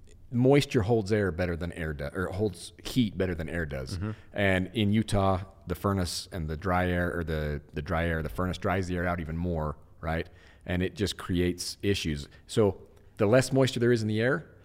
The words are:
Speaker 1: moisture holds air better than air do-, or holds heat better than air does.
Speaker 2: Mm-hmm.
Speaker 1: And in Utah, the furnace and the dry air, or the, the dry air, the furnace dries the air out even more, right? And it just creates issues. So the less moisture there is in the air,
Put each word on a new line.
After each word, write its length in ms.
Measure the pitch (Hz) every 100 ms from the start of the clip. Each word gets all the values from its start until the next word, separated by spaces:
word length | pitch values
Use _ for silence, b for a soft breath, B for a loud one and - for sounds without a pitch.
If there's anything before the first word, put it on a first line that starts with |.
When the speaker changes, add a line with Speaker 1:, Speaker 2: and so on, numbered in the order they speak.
| - - -
Speaker 1:
moisture 500 | 120 127 143 143 127
holds 300 | 101 117 98
air 180 | 107 98
better 240 | 82 90 85
than 160 | 82
air 200 | - 78
do-, 180 | 73 71
or 120 | 92 90
holds 440 | 90 107 90 - -
heat 340 | - 131 107 87
better 160 | 92
than 140 | 85 80
air 180 | 85 78
does. 300 | 69 65 90
Speaker 2:
Mm-hmm. 140 | 104 B B
Speaker 1:
And 380 | - 98 92 92
in 180 | 117 101
Utah, 480 | 110 110 101 98 92 95 - -
the 80 |
furnace 540 | - 101 98 87 - -
and 160 | 90 78
the 80 | 78
dry 320 | 95 90 90
air, 280 | 87 87 85
or 80 |
the, 360 | 80 78 76 73 -
the 80 | 78
dry 240 | 76 82 85
air, 160 | 80
the 60 | 80
furnace 300 | - 92 82
dries 280 | 101 92 90
the 80 | 90
air 100 | 87
out 140 | 87
even 160 | 80 82
more, 400 | 90 82 76 71 - -
right? 280 | 82 82 - B B B -
And 160 | 90
it 120 | 92
just 220 | - 95 -
creates 640 | - 87 90 87 - -
issues. 460 | 101 98 80 73 71 B -
So 320 | - 101 - - - - -
the 100 | 104
less 260 | 127 127
moisture 280 | 135 127 120
there 120 | 120
is 100 | 120
in 60 | 110
the 120 | 107
air, 260 | 120 151 - -